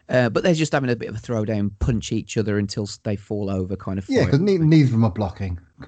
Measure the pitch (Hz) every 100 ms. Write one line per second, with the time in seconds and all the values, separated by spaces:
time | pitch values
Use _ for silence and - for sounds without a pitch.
0 | - 127 120 - 180 156 151 151 127 117
1 | 110 107 - 113 107 107 101 98 - 113
2 | - 113 90 117 104 104 101 - 101 -
3 | 110 101 - 104 98 95 92 95 - 95
4 | - 254 107 143 202 185 156 160 131 113
5 | 113 95 95 - 95 87 - -